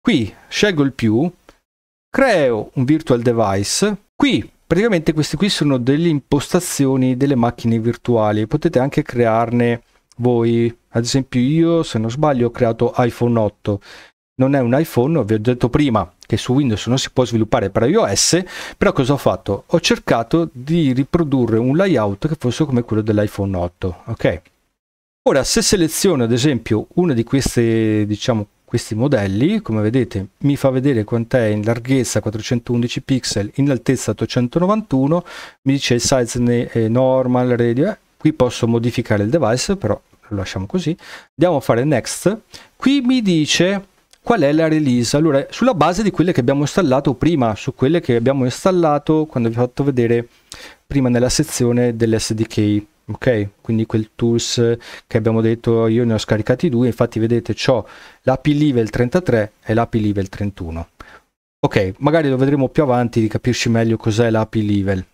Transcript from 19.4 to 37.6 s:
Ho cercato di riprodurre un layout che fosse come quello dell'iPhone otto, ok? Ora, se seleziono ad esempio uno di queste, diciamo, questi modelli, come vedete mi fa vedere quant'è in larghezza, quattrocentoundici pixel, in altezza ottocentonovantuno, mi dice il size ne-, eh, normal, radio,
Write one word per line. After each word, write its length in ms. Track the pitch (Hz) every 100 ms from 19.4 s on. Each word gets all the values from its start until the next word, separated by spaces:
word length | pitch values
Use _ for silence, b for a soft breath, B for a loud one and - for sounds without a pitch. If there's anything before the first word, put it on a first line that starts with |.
| - 101 -
Ho 120 | 170
cercato 680 | - 233 - 123 113 165 165
di 400 | 123 131 170 143
riprodurre 680 | 127 139 170 160 131 117 113
un 180 | 123 151
layout 520 | 196 139 104 98 151
che 80 | 160
fosse 260 | 123 -
come 180 | 151 123
quello 200 | 117 107
dell'iPhone 540 | 110 104 104 - 98 92
otto, 460 | 87 _ 92 85 -
ok? 360 | 113 139 87 _ _ _ _ _ _ _ _ -
Ora, 140 | 156
se 180 | 120 -
seleziono 640 | - 208 160 - 196 151
ad 80 | 117
esempio 540 | 120 147 127 - 107 -
uno 180 | - 180
di 120 | 120
queste, 840 | 117 139 - - 117 113 110 107 104
diciamo, 400 | 104 - 113 101 _
questi 300 | _ 117 -
modelli, 680 | - 135 131 101 98 147 214
come 200 | - 110
vedete 480 | 107 127 110 98 95 _
mi 180 | 143 139
fa 140 | 135
vedere 340 | 131 135 123
quant'è 420 | 104 117 113 131 110
in 180 | 104
larghezza, 560 | 107 117 120 135 117 -
quattrocentoundici 800 | 110 107 - 123 - 120 120 -
pixel, 500 | - 131 - - 101
in 160 | - 143
altezza 420 | 131 - 127 -
ottocentonovantuno, 1120 | 139 117 - 123 170 180 214 214 131 135 175 B B B B
mi 100 | 135
dice 220 | 139 -
il 60 | 120
size 380 | - 135 120 123
ne-, 300 | 120 120 123
eh, 180 | 120 113
normal, 600 | 117 131 131 127 123 123
radio, 400 | 120